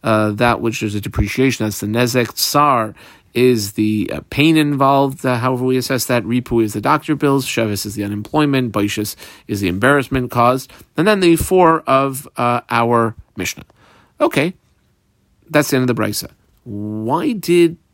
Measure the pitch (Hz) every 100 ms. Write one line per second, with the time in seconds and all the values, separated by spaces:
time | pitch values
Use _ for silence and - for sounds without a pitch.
0 | 113 107 107 104 120 113 117 110 110 104
1 | 104 - 101 - 131 - 107 98 104 117
2 | 123 123 117 - - 147 147 123 107 -
3 | - - _ 117 127 117 101 - 107 107
4 | - 73 - - 156 156 147 139 135 139
5 | 139 135 131 123 127 127 127 127 123 127
6 | - 123 110 123 - 117 107 104 120 151
7 | - 147 143 139 127 - 110 101 107 101
8 | 101 104 104 151 147 135 120 104 101 -
9 | 104 - - - - 104 95 92 123 143
10 | 123 131 123 120 120 131 - - - -
11 | 190 202 175 165 - 185 165 160 - 135
12 | 139 135 - - 120 120 - 117 117 120
13 | 113 - - - 87 - - _ _ _
14 | _ - 339 147 165 - _ _ _ _
15 | _ _ _ _ - 147 143 131 127 117
16 | 107 104 - _ _ _ 123 104 107 110
17 | 113 156 294 214 170 175 170 170 _